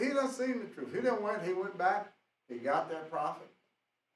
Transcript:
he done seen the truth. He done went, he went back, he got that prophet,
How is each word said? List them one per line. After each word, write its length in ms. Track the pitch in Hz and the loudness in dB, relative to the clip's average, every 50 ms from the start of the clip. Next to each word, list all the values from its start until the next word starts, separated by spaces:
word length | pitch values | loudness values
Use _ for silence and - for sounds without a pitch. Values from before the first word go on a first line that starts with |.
he 80 | 233 277 | 0 2
done 200 | 285 277 262 254 | 4 2 2 2
seen 300 | - - 254 254 247 220 | 0 0 0 0 0 -2
the 60 | 202 | -4
truth. 280 | - - 151 131 - 143 | -6 -8 -8 -8 -4 -2
He 60 | 196 | 0
done 220 | 247 254 233 208 | 2 2 2 2
went, 200 | 208 208 208 - 170 | 2 0 0 0 0
he 80 | 180 | 0
went 240 | 185 180 196 196 180 | 0 0 -2 -2 -2
back, 360 | 175 180 190 202 208 202 - - _ _ _ _ _ _ - | 2 4 4 4 4 0 -4 -10 _ _ _ _ _ _ -10
he 80 | 123 | -8
got 320 | 113 117 139 139 156 160 160 | -2 0 2 2 2 2 0
that 200 | 165 160 156 156 | -4 -6 -6 -4
prophet, 380 | 165 - - - - - - - - _ _ _ _ _ _ _ _ _ _ _ _ | -2 -2 -2 -2 -4 -6 -10 -18 -20 _ _ _ _ _ _ _ _ _ _ _ _